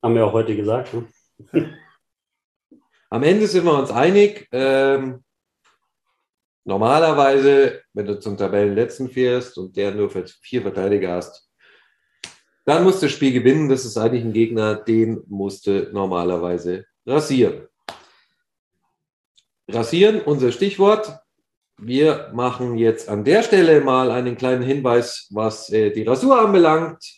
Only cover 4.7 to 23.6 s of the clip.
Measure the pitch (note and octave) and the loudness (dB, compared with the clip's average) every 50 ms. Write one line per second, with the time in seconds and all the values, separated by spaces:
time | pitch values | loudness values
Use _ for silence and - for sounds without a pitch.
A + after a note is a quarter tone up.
4.7 | C3+ C3+ C3+ C#3 C3+ C3+ C3+ C3 B2+ B2 _ _ _ _ _ _ _ _ _ _ | 2 2 2 2 0 0 -2 -6 -10 -12 _ _ _ _ _ _ _ _ _ _
5.7 | _ _ _ _ _ _ _ _ _ _ _ _ _ _ _ _ _ _ _ - | _ _ _ _ _ _ _ _ _ _ _ _ _ _ _ _ _ _ _ -6
6.7 | G2 G2+ A2 A2+ C3+ D#3 E3 D#3+ D3+ C#3+ C#3 C#3 C#3 C#3 C3+ C#3 C#3 C#3 C#3 B2 | -4 -2 2 2 4 4 4 2 2 4 2 4 4 4 4 6 6 6 4 2
7.7 | - - _ _ _ G#2 G#2 G2 G#2 G2+ - A2 G2+ F#2+ G2+ F#2 F#2+ G2+ G#2 G2+ | 0 -6 _ _ _ -10 -6 -6 -6 -8 -6 -10 -6 -4 -4 -2 0 0 0 2
8.7 | G2+ G#2 A#2 A#2+ - - C3+ B2+ B2+ B2+ B2+ B2 B2 B2 B2 - _ - F#2+ F#2 | 2 0 -2 -2 -4 -10 -10 -8 -4 -2 0 0 0 -2 -4 -8 _ -14 -14 -12
9.7 | F#2 - G2+ G2+ F#2+ G#2 G#2 G2 - F#2+ F2 - - _ _ - - B2 A2 G2+ | _ -6 -6 -4 -2 -4 -4 -4 -4 -8 -10 -10 -14 _ _ -6 -6 -6 -6 -4
10.7 | E2+ F#2+ F#2 G2 G2+ G2+ F#2+ F2+ F2 F2+ F2+ - - - _ _ _ _ _ _ | -6 -4 -2 0 0 0 0 -2 -4 -6 -6 -10 -16 -20 _ _ _ _ _ _
11.7 | _ _ _ _ _ _ _ _ _ _ - - - _ _ _ _ _ _ - | _ _ _ _ _ _ _ _ _ _ -20 -20 -20 _ _ _ _ _ _ 0
12.7 | D3 E3+ F3 F#3+ F#3+ F#3+ - C#3+ - - D3 C3+ B2+ B2 G#2+ A#2+ C#3 D#3+ D#3 C#3+ | 0 2 4 2 2 2 -2 -4 -2 0 0 0 0 2 2 4 2 2 2 0
13.7 | C3 B2+ B2+ A#2+ G#2+ A#2 A2 A#2 A#2+ B2 A#2 A#2 G#2+ A2+ A2+ A2+ A#2 A2+ A2 G#2+ | 0 -2 -2 -6 -6 -2 -2 0 -2 -2 -4 -4 0 0 0 0 0 -2 -2 -2
14.7 | G#2+ G#2 - - A2+ A2+ A2+ A2 A2+ - - - G2+ G2 G2 G2+ F#2+ - _ - | -2 -4 -2 -2 0 0 2 0 -2 -8 -10 -12 -10 -8 -8 -8 -8 -8 _ -2
15.7 | G2 G2 E2+ - F#2+ G2+ G2 F#2+ F#2 F2 F2 F2+ F2+ E2+ E2+ F2+ F2+ F2 E2 F2 | -2 -2 -2 -4 -6 -6 -4 -4 -2 -2 -2 -2 -2 -2 -4 -4 -6 -6 -6 -6
16.7 | F2+ F#2+ G2 _ _ _ _ - B2+ D3+ D3 - C#3 C3 A#2+ F#2+ - - - - | -8 -8 -10 _ _ _ _ -4 -2 -2 -2 -2 0 2 2 0 0 -6 -14 -20
17.7 | _ _ _ - - - _ _ _ _ _ _ _ _ _ _ _ _ _ _ | _ _ _ -20 -20 -20 _ _ _ _ _ _ _ _ _ _ _ _ _ _
18.7 | _ _ _ _ _ _ _ _ _ _ _ _ _ _ _ _ _ _ _ - | _ _ _ _ _ _ _ _ _ _ _ _ _ _ _ _ _ _ _ -8
19.7 | G2 A#2 A2+ - - E3+ F#3+ G#3+ A3 G#3 - D3 D3 C#3 B2+ B2 A#2+ - G3 G3+ | -4 -4 -4 -2 2 4 4 4 4 2 0 -2 -2 0 0 0 0 0 -2 -4
20.7 | G3 - F#3+ G3+ G#3+ G#3+ G#3+ - - - _ _ _ _ _ _ _ _ _ _ | 0 2 2 4 4 2 -2 -8 -12 -18 _ _ _ _ _ _ _ _ _ _
21.7 | _ _ G2+ A2 A#2+ C3 D3+ D#3 C#3+ - - - A#2 A#2 B2 B2+ A#2+ - B2+ B2 | _ _ -12 -4 0 2 2 2 2 0 -6 -12 -6 -4 -4 -4 -4 -4 -6 -6
22.7 | A#2+ A2+ A2+ A2+ A2 A2 - - G#2 G#2 G#2+ C3 D#3+ G#3+ A3 - - F#3+ | -2 0 2 2 2 0 -4 -8 -8 -4 0 2 2 2 2 2 2 4